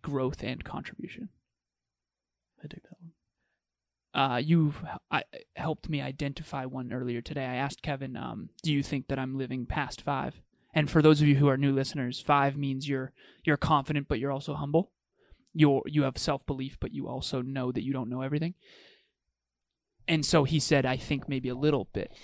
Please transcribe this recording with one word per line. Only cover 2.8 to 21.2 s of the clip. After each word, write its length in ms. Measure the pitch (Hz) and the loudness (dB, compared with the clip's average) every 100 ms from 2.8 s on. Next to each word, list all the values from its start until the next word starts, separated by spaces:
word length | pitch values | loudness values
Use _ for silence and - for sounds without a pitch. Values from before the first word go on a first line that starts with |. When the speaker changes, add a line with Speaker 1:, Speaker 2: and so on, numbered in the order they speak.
Speaker 2:
that 140 | - - | -20 -20
one. 100 | 170 - _ _ _ _ _ _ _ _ _ | -20 -20 _ _ _ _ _ _ _ _ _
Speaker 1:
Uh, 220 | - 135 123 | 0 0 2
you've 380 | 151 165 151 143 | 4 6 4 0
h-, 140 | 165 - - | -8 -12 -4
I, 140 | 151 - - - - | -4 -4 -12 -16 -6
helped 320 | 147 156 - | -4 -4 -4
me 120 | 147 | -4
identify 640 | 135 139 143 139 - 143 | -4 -6 -6 -6 -8 -8
one 280 | 131 131 123 | -8 -8 -6
earlier 280 | 127 123 120 | -6 -4 -6
today. 240 | - - | -6 -6
I 120 | 131 123 | -4 -2
asked 260 | 139 - | -4 -4
Kevin, 340 | - 139 135 127 | -6 -6 -6 -8
um, 320 | - 110 - - | -8 -8 -12 -6
"Do 100 | 160 | 0
you 100 | 143 | 0
think 260 | 135 139 135 | 0 -4 -4
that 100 | 135 | -4
I'm 180 | 131 135 | -4 -4
living 300 | 131 127 117 | -6 -6 -4
past 340 | - 139 - | -4 -4 -6
five?" 400 | - 139 135 - - _ _ | -4 -4 -4 -8 -16 _ _
And 180 | 165 151 | -2 4
for 120 | 160 | 8
those 180 | 156 151 | 8 8
of 60 | 147 | 8
you 80 | 139 | 6
who 120 | 143 | 6
are 80 | 135 | 4
new 160 | 139 | 2
listeners, 480 | 135 135 147 123 127 | 2 0 -4 -4 -4
five 360 | - 143 139 139 | 2 4 2 0
means 320 | 139 135 139 | -4 -4 -4
you're, 240 | 135 131 - - _ | -4 -6 -12 -20 _
you're 120 | - 147 | 0 2
confident, 520 | - 151 131 151 143 | 4 2 2 -2 -2
but 100 | 127 | -2
you're 140 | 135 | -2
also 220 | 135 143 | -4 -4
humble. 360 | 147 143 151 185 _ _ _ _ - _ | -6 0 2 2 _ _ _ _ -20 _
You're, 300 | 160 151 135 - | 4 6 6 2
you 160 | 147 | 0
have 160 | 139 127 | 0 0
self-belief, 600 | - 139 - 131 131 - | -2 -2 -4 -6 -8 -8
but 120 | - | -8
you 140 | - 131 | -6 -6
also 360 | 131 - 135 | -6 -6 -4
know 280 | 127 135 127 | -4 -4 -4
that 140 | 127 | -2
you 80 | 117 | -2
don't 180 | 135 117 | -4 -4
know 120 | 127 | -4
everything. 320 | 135 147 165 180 _ - - _ _ _ _ _ _ _ _ _ _ _ - | -2 -2 -2 -6 _ -20 -20 _ _ _ _ _ _ _ _ _ _ _ 0
And 160 | 160 143 | 0 4
so 160 | 165 | 4
he 140 | 139 156 | 4 2
said, 240 | - 143 131 | 4 2 2
"I 100 | 131 | -2
think 320 | - 143 | -2 -4